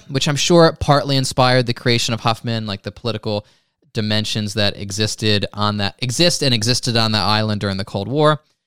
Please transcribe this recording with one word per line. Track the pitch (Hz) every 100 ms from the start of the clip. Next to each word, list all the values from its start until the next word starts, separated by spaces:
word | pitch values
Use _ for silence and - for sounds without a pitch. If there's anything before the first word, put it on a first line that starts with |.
| -
which | 135 160
I'm | 143
sure | - 170 165 156
partly | - 143 139 135
inspired | 127 - 127 127 120
the |
creation | - 127 117 -
of | 113
Huffman, | 120 110 123 113 107
like, | 101
the | 104
political | - 120 107 110 104 - _ _ _ _
dimensions | - 107 107 107 113 104 107
that | 101 -
existed | 101 98 107 - 110 104 98
on | 101 104 104
that, | 98 -
exist | 127 117 170 -
and | 139
existed | 117 107 123 - 113
on | 110
that | 107 95
island | 107 110 101
during | 104 95
the | 98
Cold | 104 101
War. | 143 151 151 _ _